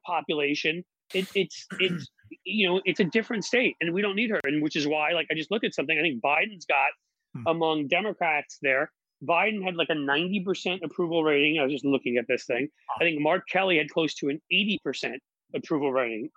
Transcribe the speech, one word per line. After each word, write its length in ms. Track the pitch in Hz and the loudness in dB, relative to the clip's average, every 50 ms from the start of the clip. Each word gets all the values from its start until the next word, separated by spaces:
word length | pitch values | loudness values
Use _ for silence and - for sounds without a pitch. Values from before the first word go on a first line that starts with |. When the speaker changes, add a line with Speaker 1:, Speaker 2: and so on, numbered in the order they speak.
| - | -8
Speaker 1:
population. 800 | - 175 160 151 - 160 151 143 143 147 - - 160 160 175 180 _ _ _ _ - - | -4 -4 -2 -2 -2 -2 0 0 0 0 0 0 -2 -2 -2 -6 _ _ _ _ -6 -4
It, 140 | 185 190 - - | -4 -4 -2 0
it's, 300 | 196 185 - - - - - | -2 -2 -2 -4 -14 -16 -10
Speaker 2:
<clears throat> 80 | - - | -4 -2
Speaker 1:
it's, 300 | 185 185 175 160 131 - _ _ _ - - - - | -2 0 -2 -2 -8 -12 _ _ _ -20 -20 -16 -10
you 240 | 190 202 214 196 175 | -4 0 0 2 2
know, 140 | 175 - - | 2 2 0
it's 140 | 185 165 - | 0 2 2
a 40 | 202 | 2
different 400 | 156 - 226 220 - 247 208 160 | 2 2 0 0 0 -2 -4 -2
state, 300 | - - - 254 160 - - | 0 0 2 2 2 0 -2
and 120 | 165 170 165 | -2 -2 0
we 80 | 190 | 0
don't 140 | 208 202 190 | 0 0 0
need 140 | 202 240 220 | 0 0 0
her. 100 | 208 160 143 | 0 0 0
And 180 | 139 147 151 | 0 0 0
which 140 | 151 156 - | 0 0 0
is 120 | 165 143 147 | 0 0 0
why, 240 | 156 151 151 156 175 | 0 0 0 0 0
like, 140 | 165 156 - | 0 0 -2
I 40 | 160 | -2
just 160 | 160 156 - | -4 -2 -2
looked 140 | 196 220 - | -2 -2 -2
at 80 | - - | -2 -2
something. 240 | - 143 143 160 151 | -2 -2 0 0 0
I 40 | |
think 200 | 156 170 135 113 | 0 0 0 0
Biden's 440 | - 139 147 160 190 220 208 170 - | 0 2 2 2 0 -2 -4 -8 -4
got 240 | - 156 139 135 147 - _ _ _ _ _ _ _ - | 0 2 2 2 2 -2 _ _ _ _ _ _ _ -10
Speaker 2:
Hmm. 80 | 135 117 | -4 0
Speaker 1:
among 420 | 170 160 165 165 160 160 156 147 131 | 0 0 2 2 2 2 0 0 0
Democrats 720 | 170 175 208 214 180 - 175 160 151 147 143 - - - 143 | 0 0 0 0 -2 -2 0 0 0 0 -2 -6 -8 -4 0
there, 280 | 139 131 135 151 - _ _ _ _ _ - 143 | 2 2 2 0 -2 _ _ _ _ _ -8 -2
Biden 400 | 131 170 170 196 220 214 202 190 | 2 2 2 2 2 0 -2 -2
had, 120 | 185 175 | -2 -2
like, 140 | 170 160 - | 0 0 0
a 40 | 165 | 0
ninety 440 | 151 139 139 139 151 170 180 196 208 180 | 0 0 0 2 2 2 0 0 -2 0
percent 380 | 196 180 - - 190 180 185 170 | 0 -2 -2 -2 -4 -4 -4 -6
approval 400 | 147 - - 180 165 170 170 156 | -6 -2 -2 -2 0 2 2 4
rating. 360 | 156 147 143 147 151 156 160 | 4 4 4 4 4 4 2
I 40 | 139 | 2
was 80 | 131 | 0
just 140 | 147 131 - | 0 0 0
looking 320 | 139 139 127 - 123 120 123 | 2 2 2 2 2 0 0
at 80 | 117 - | 2 0
this 180 | 127 120 - | -2 -2 -2
thing. 240 | - 123 120 135 151 _ _ _ - 123 107 | -2 -2 -2 -2 -4 _ _ _ -8 -4 0
I 40 | 165 | 0
think 180 | 170 160 147 | 0 0 2
Mark 260 | 147 156 175 185 - - | 2 2 2 0 0 -2
Kelly 300 | - 180 196 190 180 151 | 0 0 2 4 4 2
had 100 | 156 151 | 2 0
close 260 | - 170 160 147 - | 0 0 0 0 -2
to 140 | - - 139 | -2 -4 -4
an 120 | 139 - _ - | -4 -4 _ -2
eighty 280 | 180 190 208 214 190 - - | 0 0 0 0 -2 -2 -2
percent 380 | 147 127 - - 123 117 139 _ _ _ _ _ _ - | -6 -6 -4 -6 -6 -8 -8 _ _ _ _ _ _ -8
approval 380 | 143 - - 165 143 143 139 | -6 -4 -2 -2 0 0 0
rating 380 | 127 131 127 117 113 107 113 - - | 0 0 0 0 -2 -4 -6 -6 -6